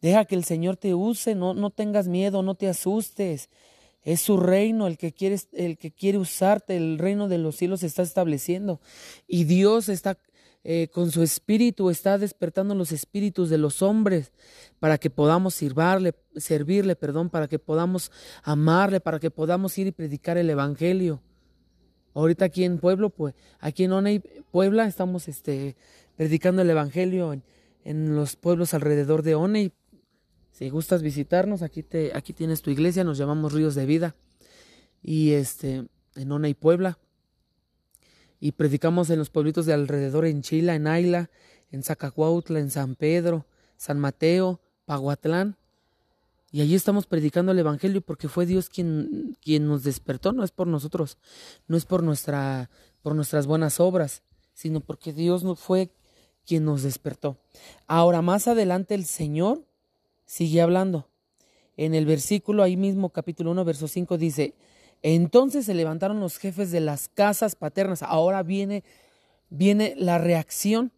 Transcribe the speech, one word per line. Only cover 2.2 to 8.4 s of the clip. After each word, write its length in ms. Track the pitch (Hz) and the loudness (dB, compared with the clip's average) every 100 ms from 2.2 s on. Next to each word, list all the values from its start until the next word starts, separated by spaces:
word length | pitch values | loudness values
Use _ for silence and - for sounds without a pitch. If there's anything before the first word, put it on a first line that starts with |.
| 196 196 | 0 0
no 120 | 190 | -2
te 140 | 190 196 | -2 -4
asustes. 800 | 170 - 208 214 - 196 147 - _ _ _ _ _ | -2 -2 -2 -4 -6 -4 -4 -10 _ _ _ _ _
Es 180 | - 165 | -4 -2
su 180 | - 202 | 2 4
reino 480 | 180 190 214 226 202 | 4 4 2 0 -2
el 100 | 160 | -4
que 160 | 165 | -8
quiere, 260 | 151 190 196 - | -4 -4 -4 -6
el 240 | - 175 165 | -6 -6 -6
que 140 | 165 | -10
quiere 280 | - 196 196 | -4 0 0
usarte, 580 | 180 - 190 208 - 185 | -2 0 2 2 0 -2
el 220 | 160 156 | -2 -2
reino 300 | 180 202 208 | -2 -2 0
de 100 | 175 | 0
los 180 | 160 147 | -2 -2
cielos 240 | 175 185 | -2 -2
se 60 | 170 | -4
está 160 | - | -4
estableciendo. 800 | 180 - 175 147 | -4 0 0 -2